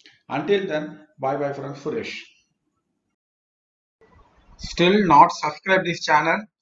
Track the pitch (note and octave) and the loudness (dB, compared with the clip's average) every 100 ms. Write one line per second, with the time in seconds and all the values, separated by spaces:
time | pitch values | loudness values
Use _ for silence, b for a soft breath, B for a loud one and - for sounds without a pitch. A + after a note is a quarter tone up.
0 | b b b C#3+ D#3+ G3 F#3 D3+ - - | b b b -6 0 0 0 -4 -6 -14
1 | - - C3+ C#3+ C#3 C#3 C#3 C#3 D3+ A2+ | -20 -8 -4 -2 -4 -6 -10 -10 -8 -6
2 | - - - _ _ _ _ _ _ _ | -8 -12 -16 _ _ _ _ _ _ _
3 | _ _ _ _ _ _ _ _ _ _ | _ _ _ _ _ _ _ _ _ _
4 | _ - _ _ _ - - - F3 G#3+ | _ -20 _ _ _ -16 -8 0 2 4
5 | F#3 D3 E3+ - D3+ - G3 F#3 E3 D#3+ | 6 6 6 4 -8 -6 0 0 0 -4
6 | - D3+ D#3+ F#3+ G#3+ _ | 0 2 2 -2 -4 _